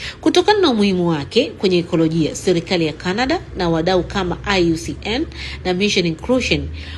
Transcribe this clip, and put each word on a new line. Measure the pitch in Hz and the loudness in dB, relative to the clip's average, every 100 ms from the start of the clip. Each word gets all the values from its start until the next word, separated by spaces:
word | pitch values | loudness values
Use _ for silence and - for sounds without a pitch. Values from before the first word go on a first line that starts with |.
| - - | -14 -4
Kutokana | - 359 359 415 | 0 4 4 4
na | 349 | 4
umuhimu | 226 202 180 170 | 4 4 4 2
wake | 156 135 226 302 | 0 0 0 0
kwenye | - 196 175 | 0 2 2
ekolojia, | 165 165 160 165 147 - | 2 2 2 2 0 0
serikali | - 170 170 180 156 | 0 0 0 0 0
ya | |
Canada | 151 175 202 262 349 - - | -2 -4 -2 0 -2 -4 -4
na | 175 | 0
wadau | 165 170 185 | 0 2 2
kama | - 202 180 - - | 0 -2 -2 -4 0
I | 196 170 | 2 2
U | 160 | 0
C | - 139 | -4 -8
N | 202 233 330 - - - 185 | -4 -4 -4 -8 -12 -8 -4
na | |
Mission | 180 208 202 170 | 0 0 0 0
Inclusion | 156 - 254 - 156 143 - - | -2 0 0 0 -2 -4 -8 -12